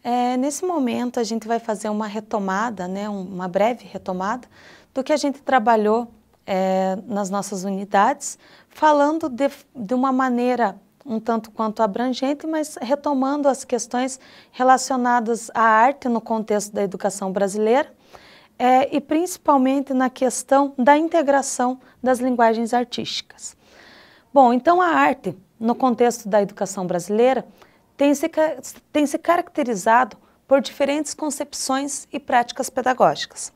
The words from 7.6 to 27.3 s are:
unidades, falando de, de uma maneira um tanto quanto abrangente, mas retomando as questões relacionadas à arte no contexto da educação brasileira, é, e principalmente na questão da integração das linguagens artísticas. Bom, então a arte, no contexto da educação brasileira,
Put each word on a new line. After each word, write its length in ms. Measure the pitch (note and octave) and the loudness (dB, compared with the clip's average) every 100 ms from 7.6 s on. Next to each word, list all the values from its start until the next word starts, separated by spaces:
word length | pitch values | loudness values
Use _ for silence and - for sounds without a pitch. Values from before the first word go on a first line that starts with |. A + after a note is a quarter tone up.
| F#3+ | -6
unidades, 720 | F#3+ G3+ G3+ A3 C#4+ - - _ - _ | -6 0 2 2 0 -10 -14 _ -20 _
falando 580 | - D4+ D4 C#4+ D#4+ D#4+ | 0 2 4 2 0 -4
de, 240 | A#3 C#4 C#4 _ C4 | -2 -4 -4 _ -12
de 180 | G3 | -4
uma 200 | B3 C4+ | -2 0
maneira 680 | C4 C4 A#3+ B3 A#3+ G#3+ F#3+ _ _ C#4+ | 0 0 0 0 0 -2 -2 _ _ -8
um 140 | A3 | -6
tanto 320 | A3 A3+ A3 | -2 -4 -4
quanto 320 | - A3 G#3+ | -6 -6 0
abrangente, 640 | A3 G#3 B3 A#3+ C4+ D4 D#4+ | -2 0 -4 -2 -4 -4 -4
mas 300 | D#4+ D4+ - | -6 -6 -8
retomando 680 | A#3+ C#4+ D4 C4+ C4 D4 C#4+ | -4 -2 -2 -2 -2 0 0
as 160 | B3 - | 0 -4
questões 560 | A#3 - B3 C4 C4 - - _ | -6 -4 -4 -4 -8 -18 -20 _
relacionadas 1000 | - B3+ C4 - C4 A#3+ A#3+ A3 A3+ - | 0 4 4 2 -2 2 0 0 -4 -4
à 100 | - | 2
arte 440 | A3+ A3 B3 C4+ B3+ | 4 6 4 2 -2
no 140 | A#3 | -2
contexto 500 | A3+ A3 G#3+ G#3 G#3 | -2 -4 0 -2 -2
da 100 | G#3 | -4
educação 480 | G3+ G3 G3+ F#3+ F#3+ | -4 -2 -4 -4 -6
brasileira, 640 | F#3+ G3 G#3 G#3+ B3+ D4+ _ _ - - - _ _ | -2 -2 0 2 2 0 _ _ -20 -20 -20 _ _
é, 380 | B3 B3+ C#4 D4 | 4 4 4 -2
e 60 | |
principalmente 920 | C#4+ D#4 F4+ - - C#4+ C4 C#4 C4 | 0 -2 -2 -4 2 4 4 0 -2
na 160 | B3+ C4 | 0 0
questão 640 | B3+ B3+ - - C4+ C#4 C#4 | 0 -2 -2 2 2 2 2
da 200 | B3 D4 | 4 4
integração 800 | E4 E4+ C#4 C#4 C4 - B3 C4 _ _ | 4 0 2 2 0 -2 -2 -2 _ _
das 180 | B3+ B3 | 0 0
linguagens 540 | B3+ A#3+ A3+ A3+ A3+ | 0 4 2 2 0
artísticas. 840 | A#3+ A#3+ - A3+ - - - - - _ - - - - _ _ | -2 -2 -8 -8 -10 -12 -20 -20 -20 _ -20 -20 -20 -20 _ _
Bom, 200 | C#4+ B3 | 4 6
então 280 | B3 C#4 F4 | 4 2 2
a 60 | F4+ | 2
arte, 500 | C#4+ C#4+ C4 F#3+ C#3+ _ _ | 2 2 0 -6 -10 _ _
no 160 | A3+ A3+ | -4 0
contexto 540 | B3+ A#3+ A#3+ A3+ G3+ | 0 2 0 0 0
da 120 | G#3 | 0
educação 460 | G3+ - G3 G3+ F3+ | 0 -4 -8 -6 -4
brasileira, 580 | F3+ F3 G#3 B3 | -4 -2 2 2